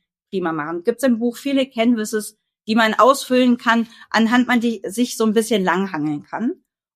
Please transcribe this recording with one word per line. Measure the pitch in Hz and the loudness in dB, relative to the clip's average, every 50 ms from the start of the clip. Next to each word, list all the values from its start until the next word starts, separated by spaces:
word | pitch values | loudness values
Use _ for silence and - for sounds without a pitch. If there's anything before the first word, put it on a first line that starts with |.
| _ _ _ _ _ _ | _ _ _ _ _ _
prima | - 190 175 165 160 | -6 -4 -4 -4 -4
machen. | 151 147 156 170 170 170 | -6 -6 -8 -8 -6 -4
Gibt's | 240 226 - 277 | -4 -4 0 0
im | 269 233 220 | 0 0 0
Buch | 240 240 233 | 0 -4 -4
viele | - - 277 277 269 262 262 | -4 -4 -2 0 0 -2 -2
Canvases, | - 226 226 247 240 220 214 208 220 214 208 - - _ _ _ _ _ _ - | -2 0 0 2 2 0 -2 -4 -4 -6 -6 -8 -14 _ _ _ _ _ _ -2
die | 220 | 0
man | 233 220 214 208 | 2 2 2 4
ausfüllen | - 214 254 277 277 - - 254 254 254 247 240 240 | 4 4 4 4 2 0 0 2 2 4 4 2 2
kann, | - 240 226 233 226 - - - - - | 0 0 0 0 0 -4 -8 -20 -10 -4
anhand | - 214 226 214 247 247 240 240 | 0 0 2 2 2 2 2 2
man | 247 240 | 0 0
die, | 226 240 226 - - | 0 -2 -2 -4 -8
sich | - 190 233 247 240 - - | -8 -4 -2 -4 -2 -2 -2
so | 226 | 0
ein | 226 202 | 0 2
bisschen | 226 220 220 233 202 185 | 0 0 0 0 0 0
langhangeln | 180 165 185 196 190 185 156 147 156 147 147 - | 0 0 0 -2 -4 -4 -4 -4 -4 -4 -6 -8
kann. | _ - 139 220 269 370 - _ _ _ _ _ _ _ | _ -8 -6 -4 -4 -6 -6 _ _ _ _ _ _ _